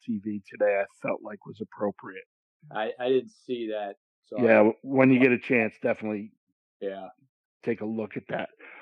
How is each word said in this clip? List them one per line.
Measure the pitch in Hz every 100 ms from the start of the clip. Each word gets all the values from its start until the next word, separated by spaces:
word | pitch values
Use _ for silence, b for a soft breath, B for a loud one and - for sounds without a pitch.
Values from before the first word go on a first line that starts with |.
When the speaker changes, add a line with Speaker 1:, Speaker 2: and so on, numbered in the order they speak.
| -
Speaker 1:
T | 107
V | 107 104 -
today, | 98 104 202
I | - _ -
felt | 95
like | - 104 -
was | 104
appropriate. | 107 - 104 - 127 92 - _ _ _ 151
Speaker 2:
I, | 107 113 -
I | 123
didn't | 131 113 _ -
see | 120 110
that. | 107 101 101 _ _ _
So | 110
I |
Speaker 1:
Yeah, | 117 107
w-, | 107 -
when | 135 135 131
you | 127
get | 131
a | 120
chance, | - 123 110 -
definitely | 120 110 110 107 107 _ _ _ _ _
Speaker 2:
Yeah. | 98 95 92 - 135 _ _ _
Speaker 1:
take | - 117
a | 107
look | 113 107 -
at | -
that. | 117 - _ B B